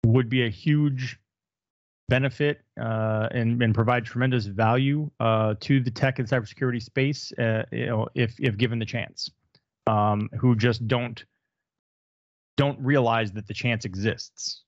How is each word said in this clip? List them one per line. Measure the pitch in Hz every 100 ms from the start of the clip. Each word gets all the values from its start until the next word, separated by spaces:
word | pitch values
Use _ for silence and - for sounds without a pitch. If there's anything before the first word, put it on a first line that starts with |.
| 113
would | 120 120
be | 127
a | 120
huge | 107 - 151 147 135 127 - _ _ _ _ _ _ _ _ -
benefit, | 127 135 - 147 147 _ -
uh, | 113 110 110 110 107
and, | 123 117 120
and | 117 113
provide | 113 123
tremendous | 110 120 131 127 101
value, | 98 110 123 135 147 151 _
uh, | 113 110 110 107
to | - 139
the | 123
tech | - 135 131
and | 113
cybersecurity | 131 107 - 131 120
space, | 113 - 135 147 -
uh, | - 117 110 -
you | 113 123
know, | 113 113 -
if, | 117 -
if | 135 98
given | 117 117
the | 110
chance, | 120 - - - _ _ _ _ _ -
um, | 110 104 104 107 -
who | 131 117
just | 120 113 113
don't, | 123 120 113 - _ _ _ _ _ _ _ _ _ _ _ _ -
don't | 143 107
realize | 127 143 117 113 107
that | 101 104
the |
chance | 104 123 113 107
exists. | 95 107 - - - - -